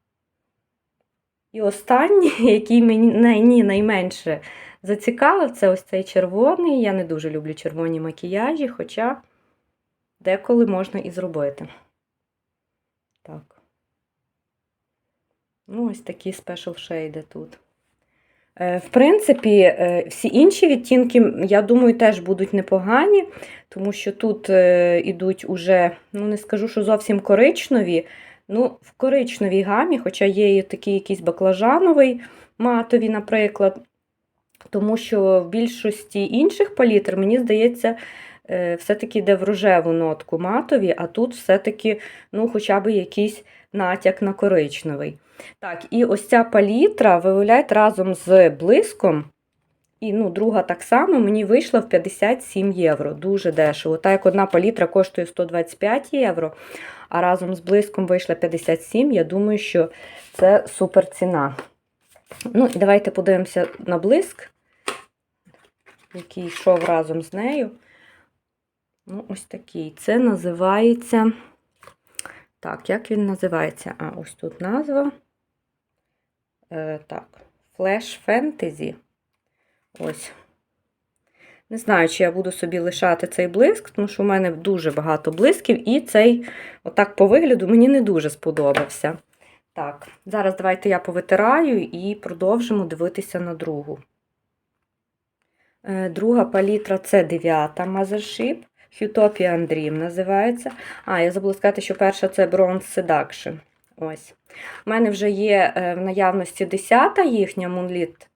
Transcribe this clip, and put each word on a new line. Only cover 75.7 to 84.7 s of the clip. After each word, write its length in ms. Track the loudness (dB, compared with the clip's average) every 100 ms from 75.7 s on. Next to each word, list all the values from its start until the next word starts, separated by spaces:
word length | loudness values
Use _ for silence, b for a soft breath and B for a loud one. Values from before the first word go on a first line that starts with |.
| _ _ _ _ _ _ _ _ _ _
Е, 280 | -12 -10 -12 _
так, 340 | -16 -16 _ _ _ _ _
Flash 400 | -4 -4 -6 -12 -2
Fantasy. 680 | -2 -2 -6 -10 -8 -12 -12 _ _ _ _ _ _ _ _ _ _
Ось. 340 | -12 -12 -18 -20 _ _ _ _ _ _ _ _ _ b b b _
Не 80 | -10
знаю, 300 | 0 2 2
чи 140 | 2
я 100 | -2
буду 200 | 0 -6
собі 260 | -6 -6 -4
лишати 480 | -6 -2 0 0 -4
цей 220 | -4 -4
блиск, 420 | 2 2 2 -6
тому 180 | -8 -6
що 140 | -2
в 40 | 0
мене 240 | 0 0
дуже 400 | -4 -4